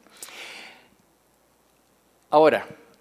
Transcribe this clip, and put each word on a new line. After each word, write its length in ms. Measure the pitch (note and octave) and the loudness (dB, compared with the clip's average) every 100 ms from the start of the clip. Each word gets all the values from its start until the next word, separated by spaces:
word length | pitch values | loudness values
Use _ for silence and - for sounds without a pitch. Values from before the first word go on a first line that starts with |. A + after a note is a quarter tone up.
| _ - - - - - - - _ _ _ _ _ _ _ _ _ _ _ _ _ _ _ | _ -20 -20 -20 -20 -20 -20 -20 _ _ _ _ _ _ _ _ _ _ _ _ _ _ _
Ahora, 360 | D3+ D#3 G#2 - - - _ | 2 4 2 -4 -18 -20 _